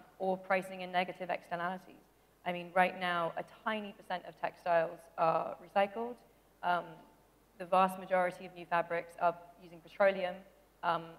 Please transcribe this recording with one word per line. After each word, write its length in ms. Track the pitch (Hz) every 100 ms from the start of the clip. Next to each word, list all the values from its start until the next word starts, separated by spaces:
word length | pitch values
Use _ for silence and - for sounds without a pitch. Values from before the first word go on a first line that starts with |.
| - -
or 180 | 190 185
pricing 460 | 185 190 185 190
and 80 | 185
negative 380 | 180 185 175 180
externalities. 640 | 180 - 175 175 185 - - _ _ _ _ 180
I 60 |
mean, 200 | 175 175
right 260 | 180 180 185
now, 340 | 180 175 165 170
a 60 | 175 -
tiny 300 | 226 214 208 -
percent 260 | - 180 175
of 120 | 170
textiles 600 | 170 - 180 170 165 170 - -
are 380 | 165 165 170 -
recycled. 520 | 175 196 202 202 240 240 _ _ _ _
Um, 220 | 180 175 170 160 - _ _ _ _ -
the 80 | 180
vast 340 | 185 190 185
majority 460 | 185 185 180 175 185
of 100 | 175
new 100 | 170
fabrics 500 | 170 165 170 175 -
are 140 | 175 170 - -
using 180 | 175 170
petroleum, 560 | - - 196 185 180 190 - _ _ _
um, 200 | 175 165 165